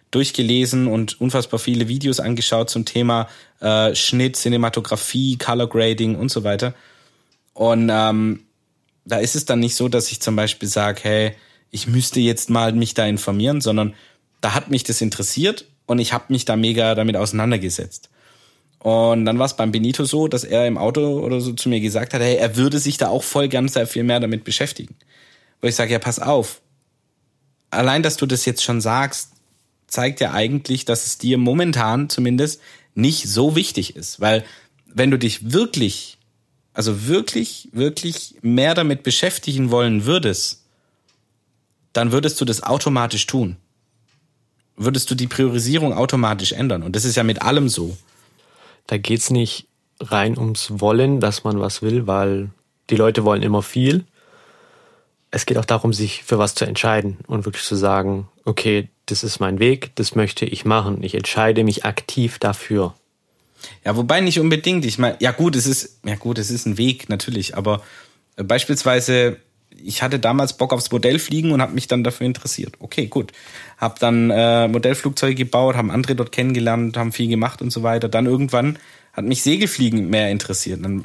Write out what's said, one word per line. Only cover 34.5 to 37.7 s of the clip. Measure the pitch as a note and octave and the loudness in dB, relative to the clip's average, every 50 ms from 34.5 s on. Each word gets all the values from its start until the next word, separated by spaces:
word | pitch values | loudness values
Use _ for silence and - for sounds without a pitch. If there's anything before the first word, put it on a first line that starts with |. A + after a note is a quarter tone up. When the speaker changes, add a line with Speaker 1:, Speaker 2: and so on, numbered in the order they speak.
| - - _ _ _ _ _ | -18 -20 _ _ _ _ _
Speaker 1:
wenn | _ - - C3 C#3 | _ -2 2 2 4
du | C3+ | 4
dich | B2 B2 A2 - - G#2+ A2+ | 2 2 -2 -2 -4 -4 0
wirklich, | C#3 G3 A#3+ A3+ - D3 A2+ F#2+ - - - - - _ _ _ _ _ _ _ _ _ _ _ - | 2 2 2 2 0 -2 -2 -2 -2 -6 -12 -14 -20 _ _ _ _ _ _ _ _ _ _ _ -6
also | - A2 A2 G#2 G2+ G#2+ | -2 -2 -2 -2 -2 0
wirklich, | C3 E3+ G#3 A3+ - - A3+ A3+ - - - - - | 0 0 0 0 0 -4 -4 -4 -4 -8 -14 -16 -10